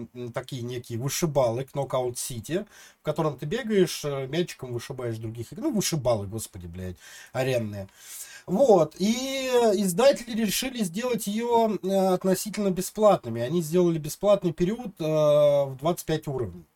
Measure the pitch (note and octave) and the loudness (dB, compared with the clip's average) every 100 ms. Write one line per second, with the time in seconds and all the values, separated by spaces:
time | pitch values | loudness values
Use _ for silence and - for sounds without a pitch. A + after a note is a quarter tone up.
0 | A#2+ B2+ B2 A2+ B2+ C3 A#2+ B2 - A#2 | -14 -12 -10 -10 -10 -10 -8 -10 -8 -8
1 | C3+ - E3+ C#3+ B2 A2+ - D3 C#3 C3+ | -6 -4 -2 2 0 0 -6 -6 -4 -2
2 | B2+ B2 - A#2+ G#2 E3 G#3+ - - _ | -4 -6 -8 -10 -6 -6 -6 -14 -20 _
3 | - D3+ D#3 C#3+ D3 G#3+ B3 G#3 E3+ - | -6 -2 -2 -4 -6 -4 0 2 2 0
4 | D3+ C#3 C3+ D#3 F3 - B2+ A#2+ - B2+ | -6 -6 -4 -2 -4 -6 -8 -8 -8 -8
5 | B2 A2 A2 A#2 A2+ D#3+ D4+ A3 F3+ D#3 | -6 -6 -8 -10 -12 -6 -2 0 0 0
6 | B2+ A2+ G2 A2 - G2 F2 E2+ F#2 F2+ | 0 0 -2 -8 -10 -12 -14 -10 -10 -10
7 | - - - - B2+ B2 A2 G2+ F#2+ _ | -16 -20 -10 -4 0 0 -2 -8 -12 _
8 | - - - - - F#3 C4+ G3 D#3 - | -18 -16 -16 -16 -2 4 8 8 6 2
9 | F#3+ A#3+ C4 C4+ C4 B3 A#3 G3+ G3 F3 | 0 0 -2 -4 2 4 4 4 0 4
10 | C4 C#4+ - A3 A3 - C4 B3 G3 E3 | 6 4 0 -2 -2 -2 -4 -4 -4 -2
11 | B3+ A#3 - G#3+ A#3+ A#3 A3+ G3+ F#3 F#3+ | -2 -2 -2 -4 2 4 4 0 0 2
12 | F#3+ F#3 F#3+ F#3 - G3 G3 F#3+ F#3 - | 2 2 2 0 -2 -2 0 0 -4 4
13 | G#3+ F3+ A#2 A2+ A#2+ E3+ D#3 F3 F3 E3 | 6 6 2 -4 -2 -2 0 2 2 2
14 | D3 - G3 G3+ F3+ D#3+ F3+ A3+ G3 - | -4 -2 2 2 2 0 -2 -2 -8 -6
15 | D#3 D#3 D3+ D3 D3 C#3+ C#3 C3 D3 F3 | -2 2 4 6 6 4 0 -2 -2 -2
16 | - D#3 D3+ C3 A2+ F2 E3 | -2 -4 -4 -6 -6 -10 -18